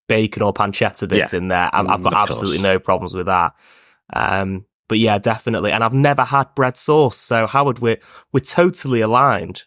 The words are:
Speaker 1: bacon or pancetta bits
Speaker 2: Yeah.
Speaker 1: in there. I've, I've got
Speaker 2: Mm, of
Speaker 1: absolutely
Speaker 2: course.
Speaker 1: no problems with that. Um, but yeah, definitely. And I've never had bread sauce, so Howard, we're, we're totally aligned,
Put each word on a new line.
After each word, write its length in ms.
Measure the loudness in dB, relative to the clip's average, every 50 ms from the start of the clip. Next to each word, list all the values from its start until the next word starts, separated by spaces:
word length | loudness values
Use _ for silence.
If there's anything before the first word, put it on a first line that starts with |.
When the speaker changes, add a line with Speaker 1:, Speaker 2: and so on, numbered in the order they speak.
| _ -2
Speaker 1:
bacon 340 | 0 0 0 0 -2 -2 -2
or 100 | 0 0
pancetta 560 | 0 -2 -2 -2 -2 -2 -2 -2 -4 -6 -2
bits 240 | 0 0 0 0 -2
Speaker 2:
Yeah. 60 | -4
Speaker 1:
in 100 | -2 0
there. 220 | 0 0 0 0 0
I've, 140 | 0 0
I've 160 | 0 0 -2 0
got 100 | 0 0
Speaker 2:
Mm, 100 | 2 0
of 80 | 0
Speaker 1:
absolutely 280 | -2 -4 -4 -2 -2 0
Speaker 2:
course. 40 | 0
Speaker 1:
no 160 | 0 0 0
problems 360 | 0 -2 -2 -2 -2 -6 -8
with 120 | -6 -4
that. 280 | -2 0 0 0 0 -2 _ _ _ -20 _ _ _ _ _ _ -10 -6
Um, 540 | -4 -2 -2 -2 -2 -2 -4 -6 -8 -10 _ _ _ _ -2
but 100 | 0 2
yeah, 200 | 2 2 2 2
definitely. 540 | 0 -2 -4 -4 -4 -4 -4 -2 -2 -2 0
And 100 | 0 0
I've 100 | 0 2
never 300 | 2 2 2 2 2 0
had 320 | 0 2 0 0 0 -2
bread 220 | 0 0 0 0
sauce, 400 | -2 0 2 4 4 4 2 2 -2
so 300 | -4 -2 0 0 0 2
Howard, 320 | 2 0 2 0 0 0
we're, 180 | 0 -2 -2 -2 -4 -14 -20 -20 -8 _ -2
we're 60 | -2
totally 600 | 0 0 2 2 2 2 2 -2 -4 -2 0 2
aligned, 640 | 2 2 4 4 4 4 2 0 -4 -6 -12 -14 -10